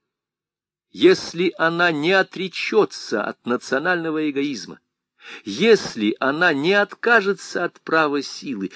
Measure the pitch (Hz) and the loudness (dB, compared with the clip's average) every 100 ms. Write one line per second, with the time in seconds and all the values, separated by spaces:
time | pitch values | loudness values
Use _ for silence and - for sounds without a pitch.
0 | _ _ _ _ _ _ _ _ _ 90 | _ _ _ _ _ _ _ _ _ 4
1 | 165 185 - 165 185 - 165 170 175 151 | 4 4 0 -2 -2 0 -2 2 0 0
2 | 160 190 185 165 185 - - 220 165 - | 2 2 0 -4 -8 -6 0 2 2 -2
3 | - 110 110 - 120 120 - 135 175 175 | -6 -4 -4 -6 -4 -4 -2 -2 -2 -2
4 | 165 156 151 139 147 117 87 76 _ _ | -2 -2 -2 -2 -4 -6 -12 -18 _ _
5 | _ _ - - 104 110 226 202 - 113 | _ _ -20 -16 -8 0 4 4 2 -2
6 | 104 - 131 151 175 139 160 202 202 - | -2 0 -2 0 0 2 2 2 0 -2
7 | 226 226 196 190 - 190 175 - - 160 | 2 2 2 -4 -4 -4 -4 -6 -2 0
8 | 151 143 - - 147 104 92 | 2 0 -4 -10 -8 -6 -8